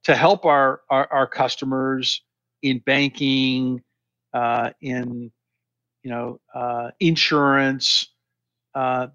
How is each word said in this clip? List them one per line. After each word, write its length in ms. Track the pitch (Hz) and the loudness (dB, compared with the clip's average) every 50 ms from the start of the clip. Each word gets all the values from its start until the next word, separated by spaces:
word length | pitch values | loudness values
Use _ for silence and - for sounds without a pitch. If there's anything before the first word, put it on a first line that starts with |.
| - | 0
to 120 | - 143 | 2 2
help 300 | 117 151 170 202 196 - | 4 4 4 4 4 2
our, 360 | 165 143 139 135 135 135 - _ - | 4 4 4 4 2 0 -2 _ 0
our, 180 | 139 135 139 - | 0 0 0 2
our 160 | 160 139 135 - | 0 0 0 0
customers 920 | - - 135 123 - - 139 131 131 131 131 131 135 131 131 127 - - - _ _ _ _ _ _ _ | 0 -2 -2 -2 -2 -4 -4 -4 -2 -2 -2 -2 -2 -2 -2 -2 -4 -4 -8 _ _ _ _ _ _ _
in 180 | - 139 127 123 | -4 -2 -2 -2
banking, 1000 | - 135 135 139 143 139 135 - 147 135 135 135 131 131 131 131 127 127 127 123 - _ _ _ _ _ _ _ _ _ - | 0 0 2 2 0 0 -2 -2 -2 0 0 0 0 0 0 0 -2 -2 -4 -4 -8 _ _ _ _ _ _ _ _ _ -6
uh, 380 | 123 120 117 117 117 117 117 - _ | -4 -2 0 0 -2 -2 -4 -8 _
in, 500 | - 135 127 127 123 123 120 120 120 113 - _ _ _ _ _ _ _ _ _ _ _ _ _ - | -8 -6 -6 -6 -6 -6 -8 -10 -12 -14 -16 _ _ _ _ _ _ _ _ _ _ _ _ _ -12
you 60 | 131 | -10
know, 300 | 120 120 120 123 123 - _ _ - | -8 -6 -8 -8 -10 -12 _ _ -10
uh, 360 | 127 123 123 120 120 120 117 - - | -8 -6 -6 -6 -6 -8 -8 -6 -2
insurance, 1080 | 185 165 165 160 - - 156 147 143 139 139 139 135 135 135 131 - - - - - - _ _ _ _ _ _ _ _ _ _ _ _ - | 0 0 2 2 2 2 4 4 4 4 4 4 2 2 0 -2 -2 0 0 -2 -2 -4 _ _ _ _ _ _ _ _ _ _ _ _ -6
uh, 340 | 135 131 127 127 127 127 131 | -4 -2 -2 -2 -2 -4 -4